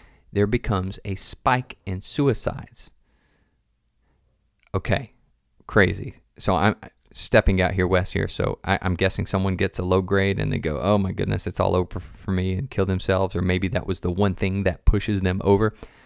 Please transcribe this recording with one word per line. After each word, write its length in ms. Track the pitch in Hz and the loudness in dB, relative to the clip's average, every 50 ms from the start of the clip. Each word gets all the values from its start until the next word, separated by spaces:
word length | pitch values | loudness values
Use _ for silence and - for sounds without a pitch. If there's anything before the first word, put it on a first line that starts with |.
| - - _ _ _ _ - | -20 -20 _ _ _ _ 0
there 140 | 98 104 | 0 0
becomes 520 | 101 113 127 - - 107 95 92 95 95 - - | 2 0 -2 0 0 -2 -2 -2 -4 -8 -10 -8
a 100 | 104 98 | -8 -8
spike 640 | 95 - - - - _ 127 127 127 127 - - _ _ | -8 -8 -12 -12 -4 _ 0 0 0 -2 -6 -16 _ _
in 140 | - 95 92 | -8 -8 -8
suicides. 920 | - - - - 143 139 117 - - - - - - - - - - - _ _ _ _ _ _ _ _ _ _ _ _ _ _ _ _ _ _ _ _ _ _ _ _ _ _ _ _ _ _ _ _ _ _ _ _ - | -8 -8 -4 0 2 2 0 0 -2 -6 -6 -6 -12 -14 -18 -20 -20 -20 _ _ _ _ _ _ _ _ _ _ _ _ _ _ _ _ _ _ _ _ _ _ _ _ _ _ _ _ _ _ _ _ _ _ _ _ -6
Okay, 360 | 95 - - 107 98 131 - _ _ _ _ _ _ _ _ _ _ _ | -6 -2 0 -2 -2 -2 -8 _ _ _ _ _ _ _ _ _ _ _
crazy. 480 | - - - 98 - 92 95 101 - - - _ _ _ - | -2 4 4 4 4 2 -4 -8 -12 -14 -16 _ _ _ -8
So 160 | - - 95 | -2 0 0
I'm 220 | 85 82 107 101 - - - _ _ _ _ - | 4 4 2 2 0 -8 -20 _ _ _ _ -12
stepping 480 | - - - - 113 - - 98 92 | -10 -6 2 2 4 4 4 2 4
out 140 | 90 92 95 | 2 0 2
here, 120 | 95 92 | 0 2
Wes, 260 | 87 95 90 90 - - | 2 2 2 0 0 -2
here. 160 | 95 98 98 | -4 -4 -4
So 300 | - - - - - - _ | -2 -2 -2 -2 -2 -4 _
I, 140 | 92 98 - - | -2 -2 0 0
I'm 120 | 95 90 | -2 0
guessing 320 | 85 95 95 - - - | 2 0 0 0 -2 -4
someone 300 | - - 95 95 98 95 | -2 -2 -2 0 0 0
gets 220 | 90 101 92 - - | 0 -2 -2 -2 -4
a 60 | 90 | 0
low 160 | 90 92 95 | 2 2 2
grade 380 | 92 92 98 98 98 98 98 - | 2 2 0 2 2 2 0 0
and 140 | 104 101 98 | -2 -2 -2
they 60 | 92 | -2
go, 220 | - 80 73 - | -2 -2 -4 -2
"Oh 180 | - 95 104 101 | 0 2 2 2
my 120 | 98 98 | 2 0
goodness, 360 | 95 95 101 98 101 95 - | -2 -2 -2 -2 -2 -2 -4
it's 120 | 98 90 - | -6 -2 0
all 160 | 95 95 92 | 0 2 2
over 240 | 92 90 - - - | 2 0 -2 -6 -10
for 320 | - - - - - - | -10 -12 -20 -12 -6 -2
me," 240 | 95 92 92 95 92 | -2 0 0 0 -2
and 160 | 92 139 131 | -2 -4 -4
kill 160 | - - 98 | -2 -2 0
themselves. 480 | 92 95 95 - - 95 92 95 92 - | 0 0 -2 0 0 0 2 2 0 -2
Or 80 | 90 85 | -2 0
maybe 260 | 92 90 92 92 92 | 0 0 0 0 0
that 180 | - - - | -2 -2 -4
was 140 | - 92 - | -4 -6 -4
the 120 | - 95 90 | -2 -2 0
one 220 | 90 101 101 90 | 2 2 2 2
thing 280 | - - 95 92 98 98 | 0 -2 -2 0 0 0
that 200 | 95 85 - _ | 0 -2 2 _
pushes 360 | - 107 104 - - 107 98 | 4 4 4 2 0 -2 0
them 200 | 92 92 90 95 - | 0 0 0 0 4
over. 300 | 95 101 98 110 107 - - - - - - - | 4 4 4 4 0 -2 -6 -20 -20 -20 -20 -20